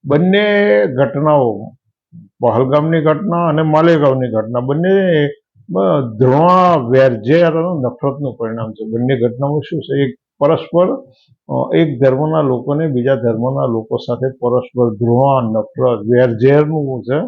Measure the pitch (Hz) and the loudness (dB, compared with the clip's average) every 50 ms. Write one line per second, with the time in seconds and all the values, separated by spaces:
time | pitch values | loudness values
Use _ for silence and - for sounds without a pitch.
0 | - 139 139 151 180 185 190 202 208 208 208 208 202 208 208 208 208 170 127 127 | -2 0 0 2 2 2 2 2 2 2 2 2 2 2 2 2 2 0 0 0
1 | 139 127 - 143 151 151 151 143 127 117 104 101 107 - - _ _ _ _ _ | -2 0 0 -2 0 2 2 2 2 0 -2 -6 -12 -18 -20 _ _ _ _ _
2 | _ _ _ 113 110 _ _ _ 123 120 107 117 131 127 139 147 151 160 165 165 | _ _ _ -20 -20 _ _ _ -2 0 2 2 0 2 2 0 0 0 0 0
3 | 147 156 151 147 190 220 170 175 170 165 147 156 160 156 151 156 160 170 170 156 | 2 0 0 0 -2 -4 -2 -2 0 0 0 0 0 2 2 4 4 4 4 4
4 | 147 139 131 131 127 120 110 110 107 113 120 123 123 131 143 156 175 185 196 196 | 4 2 2 0 -2 -2 -2 -4 -4 -2 -4 -4 -2 -2 -2 -2 0 2 2 2
5 | 190 180 165 151 147 143 147 _ _ _ _ _ _ - 170 185 - 185 165 147 | 2 2 2 0 0 -2 -4 _ _ _ _ _ _ -6 -4 -2 0 0 0 0
6 | 131 120 107 104 131 127 131 143 165 180 180 185 180 180 175 151 123 117 127 131 | -2 -6 -2 0 2 4 4 4 4 4 4 4 4 4 2 0 0 2 4 4
7 | 131 131 120 110 101 113 156 170 175 165 156 165 165 180 180 151 123 120 123 - | 4 4 2 0 0 2 2 4 4 2 2 0 -4 -4 -4 -4 -4 -6 -6 -4
8 | - 139 131 147 143 131 110 - 117 110 113 117 113 110 107 110 110 110 110 117 | -4 -4 -4 -4 -8 -8 -8 -8 -8 -8 -6 -8 -8 -10 -10 -12 -10 -8 -4 -4
9 | 123 127 139 117 117 120 110 123 139 143 147 151 139 - 175 151 - - 135 139 | -2 -2 0 0 0 -2 -2 -4 -4 -4 -4 -4 -6 -6 -10 -10 -6 -4 -2 -2
10 | 139 127 120 _ _ _ _ _ 143 147 160 156 - - - 170 180 - 285 262 | -2 -2 -4 _ _ _ _ _ 0 0 0 0 -2 -2 0 0 0 0 -2 -8
11 | - _ _ _ _ _ _ _ _ - 135 127 127 - - 160 165 156 135 120 | -10 _ _ _ _ _ _ _ _ -6 -4 -4 -4 0 2 2 2 0 0 0
12 | 135 131 131 131 151 156 160 160 147 135 127 120 127 139 143 151 165 156 135 123 | 2 2 2 0 -2 -2 0 0 0 0 -2 -2 -2 -4 -4 -2 -2 -2 -2 -2
13 | 120 135 135 117 120 117 113 110 120 127 135 139 135 123 113 113 110 - 123 120 | 0 0 0 0 0 -2 -2 0 -2 -4 -2 -2 -2 -2 -2 -4 -4 -4 -6 -6
14 | - - 120 123 131 131 127 _ 123 120 123 123 123 - _ 123 120 120 107 98 | -4 -6 -6 -4 -4 -6 -4 _ -4 -2 -2 -2 -2 -4 _ -2 0 0 0 -2
15 | 120 117 120 123 135 139 135 131 120 110 110 110 107 - _ - 127 123 120 107 | -2 0 2 2 2 2 2 0 0 -2 -2 -4 -4 -6 _ -2 0 0 0 -2
16 | 101 110 123 120 127 120 117 104 117 135 143 147 151 151 160 156 143 135 131 120 | -2 0 2 2 2 2 0 2 2 4 4 4 2 0 -2 -4 -4 -6 -8 -8
17 | - 113 131 151 226 | -6 -4 -4 -4 -4